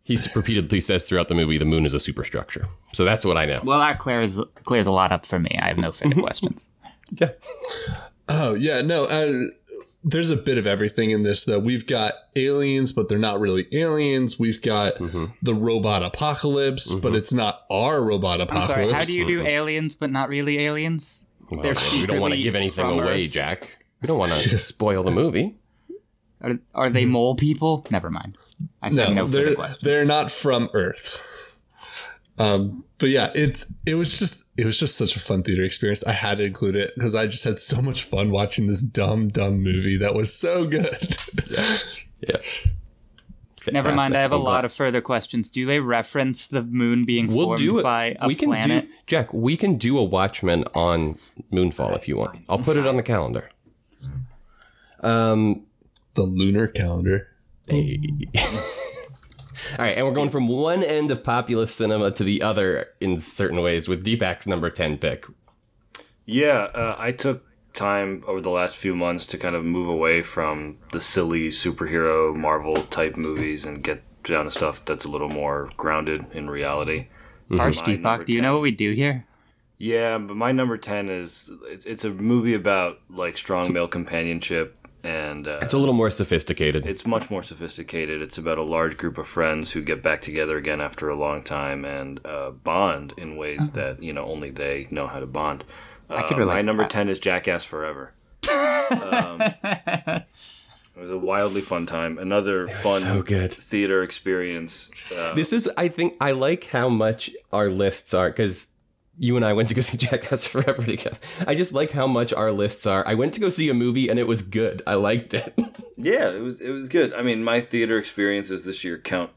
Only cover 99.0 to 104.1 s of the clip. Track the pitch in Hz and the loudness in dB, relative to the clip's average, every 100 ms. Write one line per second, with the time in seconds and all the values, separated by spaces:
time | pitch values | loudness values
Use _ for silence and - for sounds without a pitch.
99 | 190 247 - 170 220 170 196 196 - 170 | 0 -2 -2 -2 -4 -2 -6 -6 -4 -6
100 | 160 165 - - - - - - _ 87 | -4 -8 -8 -20 -20 -20 -20 -20 _ -16
101 | 90 92 92 98 101 98 95 87 85 82 | -8 -4 0 2 2 0 -2 -4 -2 -2
102 | 82 82 92 101 98 95 90 - 101 98 | -4 -4 0 0 2 -2 -2 0 4 4
103 | 95 101 90 95 92 - - 104 101 95 | 2 -2 0 0 0 -6 -4 -2 2 2
104 | 90 | 0